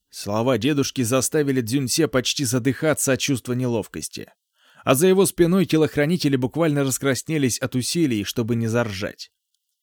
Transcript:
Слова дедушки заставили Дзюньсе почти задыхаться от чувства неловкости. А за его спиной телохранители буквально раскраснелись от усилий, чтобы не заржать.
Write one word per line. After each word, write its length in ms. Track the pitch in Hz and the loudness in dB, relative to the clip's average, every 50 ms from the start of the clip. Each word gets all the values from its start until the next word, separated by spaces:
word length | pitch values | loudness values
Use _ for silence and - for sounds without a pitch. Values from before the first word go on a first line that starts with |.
| _ _ | _ _
Слова 480 | - - - 98 101 110 117 131 131 | -16 -12 -8 -4 -2 0 2 2 0
дедушки 460 | 110 104 143 156 143 131 - - - 123 | 2 2 0 2 2 0 -2 0 -2 -2
заставили 580 | 107 131 131 123 - - 156 147 139 135 131 | 0 0 0 0 0 0 0 0 2 0 0
Дзюньсе 460 | 123 107 120 147 135 120 - - 160 | 0 0 -2 -2 -2 0 0 0 0
почти 360 | - - 131 120 - - - 147 | 0 0 -2 -2 -2 -2 -2 -2
задыхаться 680 | 113 123 127 110 139 123 - 156 156 147 - - 139 131 | -2 -2 0 0 0 -2 0 0 0 0 0 0 0 0
от 60 | 120 | 0
чувства 340 | - - 143 117 - - 123 | 0 -2 -2 -2 -4 -4 -4
неловкости. 760 | 123 127 123 117 110 90 - - 80 - - - - - - _ _ _ _ _ _ _ _ _ - - | -2 -2 -2 -2 -2 -4 -6 -10 -10 -10 -10 -12 -12 -16 -16 _ _ _ _ _ _ _ _ _ -6 0
А 120 | 123 131 | 0 2
за 120 | 131 170 | 4 4
его 180 | 185 190 190 190 | 4 6 4 4
спиной 400 | - - - 175 165 180 196 170 | 2 4 2 2 4 4 2 2
телохранители 720 | - - 156 156 139 - 147 143 151 160 143 - 147 139 | 2 4 2 2 2 2 0 0 0 0 0 0 2 2
буквально 480 | 127 127 127 - 147 170 160 147 143 139 | 2 0 -2 -2 0 0 0 2 0 0
раскраснелись 760 | 135 127 - - 139 131 - - - 160 151 139 123 - - | -2 -2 -2 -2 -2 -2 -2 -4 -4 -2 0 0 0 0 -2
от 160 | - 120 - | -6 -4 -2
усилий, 480 | 127 117 - - 175 165 135 117 104 98 | -2 -2 -2 0 0 2 2 0 -2 -2
чтобы 300 | - - 127 117 110 120 | -4 -4 -4 -2 -2 -2
не 120 | 117 117 | -2 -2
заржать. 640 | 113 110 120 120 110 98 92 101 - - - - - _ _ _ _ _ _ _ _ _ _ | 0 0 0 -2 -2 -4 -6 -8 -8 -8 -10 -20 -20 _ _ _ _ _ _ _ _ _ _